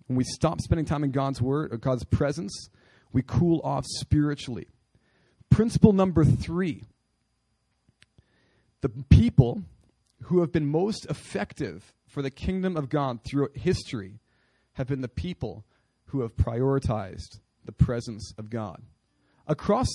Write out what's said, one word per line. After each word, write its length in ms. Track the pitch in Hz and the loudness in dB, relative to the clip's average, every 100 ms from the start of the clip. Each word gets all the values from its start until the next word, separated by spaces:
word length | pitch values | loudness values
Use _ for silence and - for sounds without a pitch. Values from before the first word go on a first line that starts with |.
| - | -4
when 100 | 127 | -2
we 80 | |
stop 360 | 127 - 160 170 | -2 -2 -2 -2
spending 260 | - 170 151 | -2 0 0
time 180 | 147 | 0
in 60 | 147 | 0
God's 320 | 131 135 135 | 0 -2 -2
word 300 | 127 143 156 | 0 -2 -2
or 60 | 117 | -4
God's 260 | 135 127 | -2 -2
presence, 640 | 95 - 143 143 190 - - _ _ _ _ | 0 0 0 -2 -8 -12 -18 _ _ _ _
we 100 | - | -4
cool 380 | - - 170 165 | 0 2 2 2
off 200 | 139 139 139 | 0 -4 -6
spiritually. 840 | - - 151 147 147 - 117 - _ _ _ _ _ _ _ - | -8 0 2 2 -2 -8 -10 -12 _ _ _ _ _ _ _ 2
Principle 380 | - 226 - 220 | 4 4 8 8
number 320 | 196 190 165 | 8 4 4
three, 580 | 143 120 - 170 190 107 - _ _ _ _ _ _ _ _ _ _ _ _ _ _ _ _ _ _ _ | 2 2 -2 -4 -4 -6 -12 _ _ _ _ _ _ _ _ _ _ _ _ _ _ _ _ _ _ _
the 80 | - | -6
people 760 | 107 135 - 233 - 120 247 180 - _ _ _ - | -2 6 8 8 6 4 4 -8 -16 _ _ _ -16
who 160 | - 180 | 0 2
have 100 | 170 | 2
been 160 | 170 147 | 0 0
most 400 | 156 196 208 - | 0 -2 -4 -8
effective 880 | 151 - 196 202 - 127 80 - _ _ | -10 -8 -10 -8 -8 -10 -10 -18 _ _
for 140 | - | -8
the 80 | 135 | -8
kingdom 460 | - - 190 185 170 | -6 -6 -4 -2 -4
of 120 | 139 | -4
God 340 | 151 139 120 | -2 -2 -6
throughout 340 | - 139 139 - | -6 -2 -2 -2
history 640 | 113 185 - 123 95 110 _ _ _ _ _ | -2 -2 -4 -10 -10 -16 _ _ _ _ _
have 160 | - 131 | -10 -6
been 120 | 139 | -4
the 60 | 123 | -6
people 580 | - 175 175 117 95 - _ _ _ _ | -6 -8 -6 -10 -12 -18 _ _ _ _
who 60 | 139 | -4
have 160 | 113 - | -4 0
prioritized 1040 | - 117 131 139 - 110 95 - - - _ _ | 0 2 2 0 0 -4 -6 -12 -16 -20 _ _
the 80 | - | -8
presence 600 | 110 - 120 120 104 - - | 0 0 0 -8 -12 -14 -16
of 100 | 107 | -10
God. 320 | 113 104 80 - _ _ _ _ _ - | -8 -8 -12 -20 _ _ _ _ _ -6
Across 400 | 151 - 208 240 | -4 0 0 0